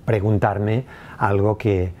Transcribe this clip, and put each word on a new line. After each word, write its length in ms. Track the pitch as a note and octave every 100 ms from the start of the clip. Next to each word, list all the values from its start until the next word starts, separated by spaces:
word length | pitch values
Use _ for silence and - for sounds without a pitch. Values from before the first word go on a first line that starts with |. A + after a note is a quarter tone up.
preguntarme 840 | - A2 G#2 G#2+ A2+ G2+ G#2 A2+ C3+ - - -
algo 400 | G#2+ G2+ G#2 G#2
que, 320 | A2 F#2+ F2+ -